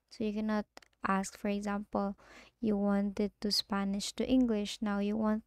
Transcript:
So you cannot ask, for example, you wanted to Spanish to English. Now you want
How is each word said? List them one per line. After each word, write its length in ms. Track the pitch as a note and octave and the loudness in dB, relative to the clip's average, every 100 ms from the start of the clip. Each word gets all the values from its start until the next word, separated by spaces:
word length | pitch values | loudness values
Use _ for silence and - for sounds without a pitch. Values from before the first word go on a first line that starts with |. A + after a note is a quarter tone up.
| _ | _
So 140 | - | -6
you 80 | G#3+ | -4
cannot 340 | G#3 G#3+ G#3+ - - _ _ - | -2 0 0 -2 -10 _ _ 0
ask, 320 | F#3+ F#3+ - | 0 -2 -4
for 100 | G#3+ | -4
example, 680 | G3+ G#3 G3+ G#3 D3 G3 - - - - - | -2 -2 -4 -2 -2 -2 -4 -14 -20 -20 -4
you 160 | A3 G3+ | 0 2
wanted 560 | G3+ G3+ G3+ G3 G#3 - | 2 2 0 0 -4 -2
to 100 | G#3 | 0
Spanish 640 | G3 - G3 G3 G3+ - | 0 0 0 0 -2 -4
to 160 | - - | -4 2
English. 500 | C4 A#3+ G#3+ G#3 - | 4 4 2 -2 -4
Now 160 | G#3+ G3+ | -2 0
you 180 | G3+ G#3+ | 0 0
want 280 | G#3+ G#3+ | 0 0